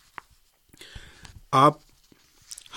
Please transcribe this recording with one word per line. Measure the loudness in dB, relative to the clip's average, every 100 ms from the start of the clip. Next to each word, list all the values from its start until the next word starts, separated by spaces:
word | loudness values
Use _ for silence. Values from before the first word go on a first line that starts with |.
| _ -20 -20 _ _ _ _ -20 -20 -20 -20 -20 -20 -20 -4
آپ | 2 4 2 -6 _ _ -20 _ _ -20 -20 -8